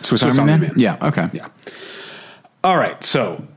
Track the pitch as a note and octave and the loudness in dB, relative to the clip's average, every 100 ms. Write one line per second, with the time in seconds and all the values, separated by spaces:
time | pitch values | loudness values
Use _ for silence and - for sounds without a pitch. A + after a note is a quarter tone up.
0 | - A#2+ A#2 C3 D3 D#3+ D3+ - G#2+ - | 0 2 4 4 4 4 2 2 0 0
1 | D3+ F#2+ E2 E2 - _ - - - - | -2 -2 -4 -6 -14 _ -20 -20 -20 -18
2 | - - - - _ - F#3 E3+ G2+ - | -18 -20 -20 -20 _ -2 2 2 0 -2
3 | - C#3 G2 E2 - | -2 0 0 -6 -12